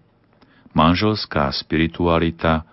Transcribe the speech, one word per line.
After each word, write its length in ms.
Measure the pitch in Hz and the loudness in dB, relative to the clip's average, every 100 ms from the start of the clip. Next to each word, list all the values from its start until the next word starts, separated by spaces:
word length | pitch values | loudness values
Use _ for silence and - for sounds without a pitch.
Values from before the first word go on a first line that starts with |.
| _ _ _ _ - _ - | _ _ _ _ -20 _ -6
manželská 800 | - 80 90 107 104 - - 69 | 2 2 4 0 -2 -4 -2 -2
spiritualita 1120 | - - 80 82 - 85 82 82 82 82 78 - | -4 -4 -2 -2 0 0 2 0 -2 -2 -2 -4